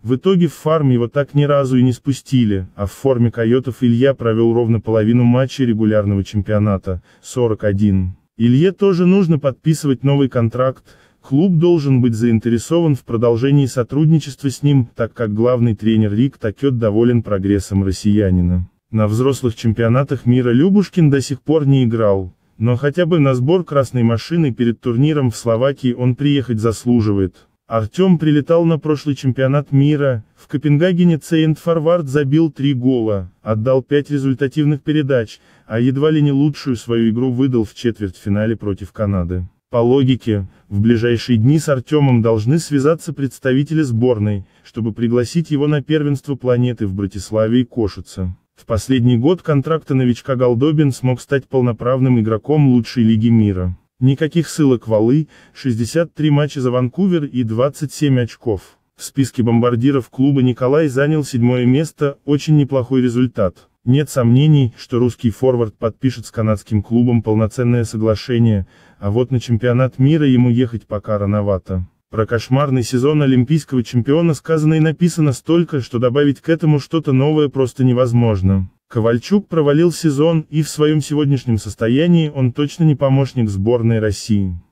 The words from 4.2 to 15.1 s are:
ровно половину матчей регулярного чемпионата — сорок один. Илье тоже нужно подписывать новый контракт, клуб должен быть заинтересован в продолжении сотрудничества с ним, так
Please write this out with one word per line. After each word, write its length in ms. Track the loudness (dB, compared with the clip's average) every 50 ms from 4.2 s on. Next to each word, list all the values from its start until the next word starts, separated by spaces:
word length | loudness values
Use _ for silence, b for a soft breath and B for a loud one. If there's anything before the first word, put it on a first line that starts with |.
| -4 -2 0 2 0 2 2
ровно 260 | 0 0 0 -2 -2
половину 440 | -2 -2 0 0 2 2 2 2 2
матчей 420 | 2 2 2 0 -2 -4 -4 -2
регулярного 580 | -2 0 0 0 2 2 2 0 0 -2 -2 -4
чемпионата — 800 | -4 -6 -6 -4 -2 -2 0 0 0 -2 -2 _ -8 -8 -8 b b b b
сорок 420 | b -10 -4 -2 -2 -2 -2 -2 -2
один. 520 | -2 0 0 0 2 2 0 -2 -4 -8 _ _ _ _
Илье 340 | -2 0 2 4 4 2 0
тоже 340 | 0 _ 0 0 2 2 2
нужно 320 | 2 4 2 2 2 0 0
подписывать 640 | 0 -4 -6 _ _ -2 -2 0 0 -2 -2 0 0
новый 260 | 0 2 2 0 0
контракт, 540 | 0 -2 -2 -2 -2 -2 -2 -2 -4 -8 b b b b b b b b
клуб 340 | _ -2 0 2 2 2 2
должен 480 | 2 2 2 2 2 2 0 2 2
быть 120 | 2 0 0
заинтересован 800 | 0 0 0 0 0 0 0 -2 -2 -2 -2 -2 0 0 0 -2
в 80 | -2 _
продолжении 600 | -8 -4 0 0 0 0 0 0 2 2 2 2
сотрудничества 840 | 0 -2 -4 -6 -2 -2 0 2 2 2 2 0 -6 -16 _ -6 -6
с 100 | -6 -2
ним, 280 | 0 2 2 2 0 -2 _
так 200 | -6 -6 -6